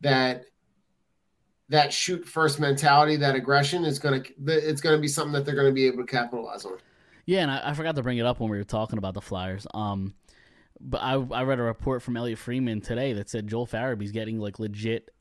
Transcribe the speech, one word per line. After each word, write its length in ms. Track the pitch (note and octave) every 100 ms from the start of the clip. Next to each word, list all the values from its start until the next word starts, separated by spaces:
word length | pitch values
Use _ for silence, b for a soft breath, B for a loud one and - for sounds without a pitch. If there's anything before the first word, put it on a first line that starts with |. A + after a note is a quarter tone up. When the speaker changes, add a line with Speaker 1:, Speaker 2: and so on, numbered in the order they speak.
Speaker 1:
that 420 | C#3+ C3 B2+ B2+ - _ _ _ _ _ _ _ _ _ _ _ -
that 180 | D3+ C#3
shoot 320 | - - E3+
first 360 | - D#3+ D#3 D3
mentality, 560 | C#3+ C#3 D3 D3 D3+ D3
that 180 | C#3+
aggression 500 | C3 B2 C#3+ C#3+ F3+
is 140 | D#3 C#3
gonna, 240 | D3 C3 - - C#3+
it's 340 | D#3 D#3 D3
gonna 200 | E3 D3+
be 80 | D3
something 260 | C#3+ D3
that 100 | C#3+
they're 120 | C#3 C#3+
gonna 160 | C#3
be 160 | C3+ C3
able 100 | B2
to 80 | B2
capitalize 600 | B2+ A#2+ A#2+ A2 G2+ G2+
on. 120 | F#2 b b b b -
Speaker 2:
Yeah, 160 | F#3+
and 80 | D3+
I, 220 | C3+ -
I 20 |
forgot 220 | D3 D#3+ C#3+
to 80 |
bring 160 | B2+ A#2+
it 80 | A#2+
up 120 | B2
when 120 | A2
we 80 | G#2
were 40 |
talking 360 | G2+ A2 A2 A2
about 160 | F#2+ F#2+
the 60 |
Flyers. 440 | - F#2 F#2 G2 -
Um, 400 | A2 G#2 G2 F#2+ - b b b b b -
but 200 | C3 B2
I, 140 | C3
I 280 | C3+ B2+ A#2
read 160 | C3 B2+
a 60 |
report 400 | A#2 G#2+ C#3 B2
from 120 | B2 A#2
Elliot 220 | A#2+ A2
Freeman 420 | - B2+ B2 G#2+
today 340 | - A#2 C3+
that 140 | G#2 -
said 200 | A2+ G#2+
Joel 180 | A2+ A#2+
Farabee's 460 | A2 C3 G#2+ G2+
getting, 280 | A2 A2 A2+
like, 200 | G#2 G2
legit 500 | G#2+ G#2 A2+ A2+ - _